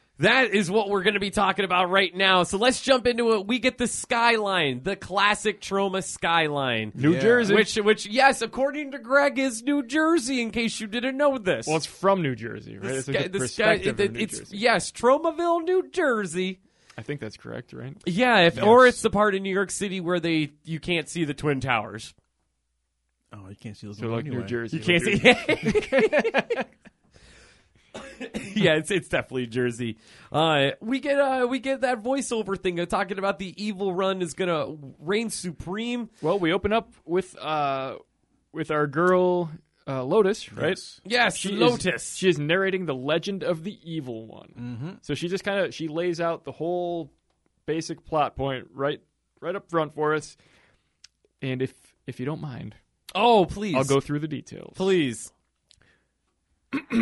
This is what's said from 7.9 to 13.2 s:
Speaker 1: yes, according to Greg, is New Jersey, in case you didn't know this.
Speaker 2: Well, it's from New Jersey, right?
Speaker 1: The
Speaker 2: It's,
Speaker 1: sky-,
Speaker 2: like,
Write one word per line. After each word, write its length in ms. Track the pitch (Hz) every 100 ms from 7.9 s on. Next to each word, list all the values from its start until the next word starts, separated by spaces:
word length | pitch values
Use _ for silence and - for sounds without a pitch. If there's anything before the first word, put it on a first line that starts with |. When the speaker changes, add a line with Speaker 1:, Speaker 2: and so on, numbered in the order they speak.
| 214 202
Speaker 1:
yes, 340 | 233 269 -
according 500 | 226 247 277 285 277
to 80 | 269
Greg, 380 | 226 277 285 240
is 220 | 269 226
New 200 | 247 285 233
Jersey, 560 | 294 320 330 233 254
in 80 | 226
case 280 | 226 233 -
you 80 | 214
didn't 300 | 233 254 262
know 200 | 294 262
this. 300 | 180 123 131
Speaker 2:
Well, 100 | 160
it's 80 | -
from 340 | - 196 196
New 120 | 151 117
Jersey, 420 | 113 107 - 107
right? 60 | -
Speaker 1:
The 60 | 135
Speaker 2:
It's, 80 | 135
Speaker 1:
sky-, 60 |
Speaker 2:
like, 120 | 139